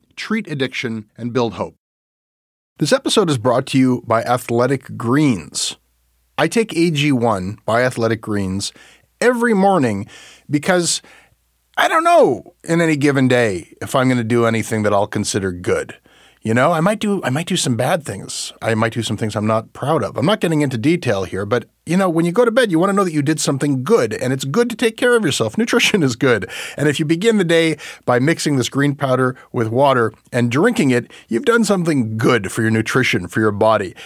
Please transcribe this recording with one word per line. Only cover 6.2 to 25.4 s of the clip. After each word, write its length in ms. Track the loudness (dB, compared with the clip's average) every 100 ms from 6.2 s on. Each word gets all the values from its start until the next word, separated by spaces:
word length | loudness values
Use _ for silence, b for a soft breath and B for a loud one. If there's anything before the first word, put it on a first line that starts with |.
| _ -2
I 80 | 0
take 300 | 0 -2 0
A 160 | 0
G 180 | 2 0
one 480 | 2 2 0 -4 -8
by 180 | -2 0
Athletic 380 | 0 0 -2 -2
Greens 520 | -4 -4 -2 -4 -6 B B B B _
every 360 | 0 2 2
morning 520 | 2 4 4 2 -2 -8 B B B -4
because 500 | -2 2 0 0 -4 b b b _ _ _ _ -2
I 100 | 0
don't 160 | 2
know 500 | 4 4 4 2 -8 _
in 180 | -4 0
any 140 | 0 2
given 320 | 2 2 4
day 440 | 4 2 -2 -10 -14
if 140 | -4
I'm 160 | 0 2
gonna 120 | 0
do 220 | 0 2
anything 380 | 2 0 -2 -2
that 100 | 0
I'll 140 | 0 0
consider 460 | -2 -4 -4 -4
good. 440 | -4 -2 -2 -4 -12 b b b b
You 100 | -2
know, 180 | 2 2
I 100 | 2
might 180 | 0 0
do, 220 | -2 -2
I 60 | -2
might 160 | -4 -4
do 100 | -4
some 200 | -2 -2
bad 280 | 0 -2
things. 480 | -4 -12 -12 -12 -12 -8
I 140 | -4
might 180 | -2 -2
do 100 | -4
some 140 | -6 -4
things 180 | -4
I'm 120 | -4 -2
not 260 | -2 -4
proud 320 | -8 -4 -2
of. 140 | -4 -2
I'm 80 | -2
not 140 | 0
getting 200 | 0 0
into 160 | -2 -2
detail 480 | 0 0 0 -2
here, 220 | -4 -6 -4
but, 180 | -4 -4 _ -4
you 100 | 0
know, 140 | 0
when 160 | 0 0
you 40 |
go 140 | 2
to 60 | 2
bed, 200 | 2 2
you 80 | 2
wanna 140 | 2
know 120 | 2
that 100 | 0
you 80 | 0
did 180 | 0 0
something 420 | -2 0 0 -2
good, 300 | 2 2 2
and 220 | -2 -2
it's 100 | -2
good 240 | -2 0 0
to 80 | 0
take 220 | -2 0
care 180 | 2 2
of 80 |
yourself. 320 | 2 0